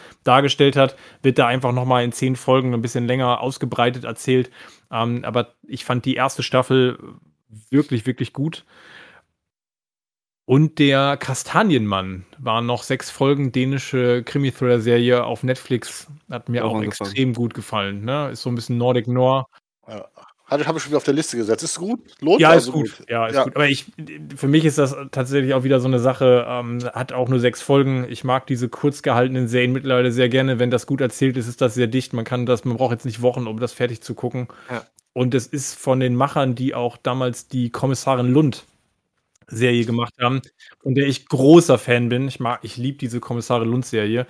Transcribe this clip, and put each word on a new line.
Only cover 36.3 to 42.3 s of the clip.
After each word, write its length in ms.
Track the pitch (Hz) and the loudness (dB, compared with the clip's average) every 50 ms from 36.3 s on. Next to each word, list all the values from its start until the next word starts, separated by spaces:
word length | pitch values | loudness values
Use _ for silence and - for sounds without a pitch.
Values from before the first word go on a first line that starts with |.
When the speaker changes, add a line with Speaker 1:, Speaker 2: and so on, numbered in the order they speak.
| - 156 135 131 120 | 0 0 0 0 -2
Speaker 1:
die 200 | 123 127 135 - | -2 -4 -4 -4
auch 240 | 120 120 117 - - | -4 -4 -6 -6 -6
damals 500 | - 131 123 131 127 123 117 - - _ | -6 -6 -4 -2 -4 -4 -6 -8 -12 _
die 220 | 131 127 120 117 | -4 -4 -4 -4
Kommissarin 600 | - - 135 139 131 - - 143 131 123 123 123 | -4 -2 -2 -2 -2 -2 0 0 0 2 2 4
Lund 360 | 127 151 156 135 - - - _ _ _ _ _ _ _ _ _ _ _ _ _ _ _ _ | 4 4 4 4 0 -4 -10 _ _ _ _ _ _ _ _ _ _ _ _ _ _ _ _
Serie 380 | _ - 110 123 123 120 120 113 | _ -4 0 2 2 2 2 0
gemacht 300 | 120 117 117 120 113 - - | 0 -2 -2 -4 -6 -4 -2
haben, 220 | 123 120 131 131 - - _ _ - - - _ | -2 0 0 -2 -6 -10 _ _ -20 -20 -20 _
von 120 | _ 135 123 | _ -2 0
der 120 | 139 143 | 2 2
ich 200 | 139 131 - - | 0 -2 -4 -4
großer 500 | - 147 127 131 147 165 175 170 - 131 | -4 -2 4 8 10 10 10 10 8 4
Fan 320 | 117 - - 120 120 120 117 | 2 4 2 2 2 2 0
bin. 200 | 123 123 135 | 0 -2 -2
Ich 120 | 139 | -4